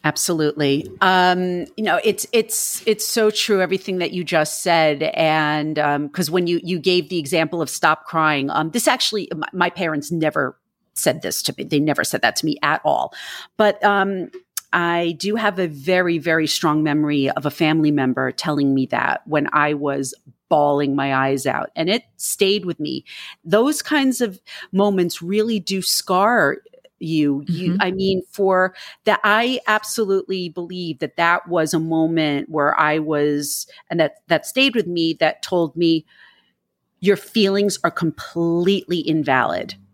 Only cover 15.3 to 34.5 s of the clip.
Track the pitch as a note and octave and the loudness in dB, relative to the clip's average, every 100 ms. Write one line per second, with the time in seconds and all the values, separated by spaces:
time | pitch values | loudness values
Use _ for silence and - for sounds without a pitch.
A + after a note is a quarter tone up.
15.3 | A3+ A3 F#3 F3 C#3+ C#3+ F#3 F3+ E3+ D#3+ | 0 -2 -2 -4 -4 0 2 2 0 2
16.3 | D#3+ D#3 - E3+ D3+ D#3 D3 D3+ D3 C3+ | 0 0 0 2 2 2 2 2 2 0
17.3 | - C#3+ - D#3 D#3+ D3+ C#3+ C3 B2+ C3 | 0 -4 0 2 4 2 2 0 0 -2
18.3 | - D#3+ D3 C#3 C3+ C3 A2+ - - - | -4 -2 0 2 2 0 0 0 -2 -2
19.3 | D3+ C#3+ D3+ D3 D3 C#3+ C#3 C3 - - | -2 2 2 2 0 -2 -4 -6 -10 -20
20.3 | _ _ D#3 D3 C#3+ C#3+ C#3 C#3 C3+ C3+ | _ _ 2 4 2 0 0 0 0 0
21.3 | C3+ C3 - - - E3 A#3 _ _ - | 0 0 -2 -4 -4 -2 -2 _ _ -8
22.3 | - F#3+ G#3 F3+ D#3+ D3+ C3 - - - | 0 2 2 -2 -6 -6 -6 -10 -18 -18
23.3 | - E3 G3+ C4 D4+ - D4 C4+ A#3+ A#3 | -18 0 2 4 0 0 0 2 0 -4
24.3 | F#3 - - - F#3+ G#3 F#3+ F3 - E3+ | -4 -18 -20 -4 0 2 2 0 -2 -4
25.3 | G#3 A3 G#3+ E3+ F#3+ F3+ - - F#3 G3+ | -2 0 -2 -2 -4 -2 -4 0 2 2
26.3 | A#3+ C#3 - - - _ _ D#3+ D#3+ D3 | 4 2 0 -10 -20 _ _ -2 0 2
27.3 | C#3 C#3+ E3+ F3+ F#3 F#3 F#3+ F#3+ F#3 - | 0 -2 -2 -2 0 0 0 0 0 -4
28.3 | - F#3+ F#3 F#3 - - - - G#3 F#3+ | -2 2 4 2 -2 -20 -4 -2 0 2
29.3 | G#3+ A#3+ C4 - G#3+ - - G#3 G3 F#3 | 2 2 -2 0 -2 -2 -4 0 0 0
30.3 | F#3+ F3 E3 E3+ F3+ E3+ D3 D#3 - E3+ | -6 -6 -8 -10 -6 -6 -6 -6 0 2
31.3 | F3 - E3+ D#3 D#3+ D#3+ D#3+ D#3+ E3 D#3 | 2 0 0 2 0 0 2 2 2 0
32.3 | C#3+ - D#3 C#3+ - D3+ D#3 D#3 D3 D3 | -2 -2 0 2 2 2 2 0 0 2
33.3 | D3 C#3+ - - - _ E3+ D#3 - _ | 0 -4 -8 -10 -18 _ 0 0 -2 _
34.3 | G#3+ - | -2 0